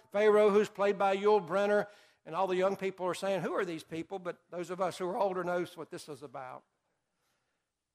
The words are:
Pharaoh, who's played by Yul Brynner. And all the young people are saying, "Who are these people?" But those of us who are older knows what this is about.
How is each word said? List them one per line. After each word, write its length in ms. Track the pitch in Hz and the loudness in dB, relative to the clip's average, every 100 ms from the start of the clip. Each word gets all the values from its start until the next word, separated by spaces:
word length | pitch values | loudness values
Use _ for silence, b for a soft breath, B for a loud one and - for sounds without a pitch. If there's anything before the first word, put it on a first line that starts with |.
| B | B
Pharaoh, 360 | 202 214 208 214 | 2 6 8 6
who's 220 | 202 208 | 6 2
played 280 | - 202 190 | 2 0 2
by 160 | 196 | 2
Yul 320 | 196 208 214 160 | 2 4 2 2
Brynner. 420 | 190 202 208 202 b b b | 0 2 2 0 b b b
And 120 | - 160 | -10 -4
all 100 | 190 | 0
the 80 | |
young 220 | 185 190 196 | 2 2 0
people 280 | 190 190 | -4 -4
are 100 | 180 | -4
saying, 260 | 165 196 190 | -4 -2 -2
"Who 120 | 202 | -2
are 120 | 339 | -4
these 180 | 185 160 | -4 -6
people?" 380 | - 165 165 190 | -10 -12 -10 -10
But 160 | 175 - _ | -10 -12 _
those 180 | 175 170 | -12 -10
of 100 | 180 | -4
us 160 | 190 - | -4 -4
who 120 | 180 | -6
are 100 | 202 | -2
older 240 | 196 185 | -2 0
knows 340 | 175 180 170 - | -2 -2 -4 -10
what 140 | 147 | -14
this 180 | 165 - | -14 -14
is 140 | 135 | -16
about. 400 | 143 135 127 131 - _ _ _ _ _ _ _ _ _ _ _ _ | -14 -14 -14 -16 -20 _ _ _ _ _ _ _ _ _ _ _ _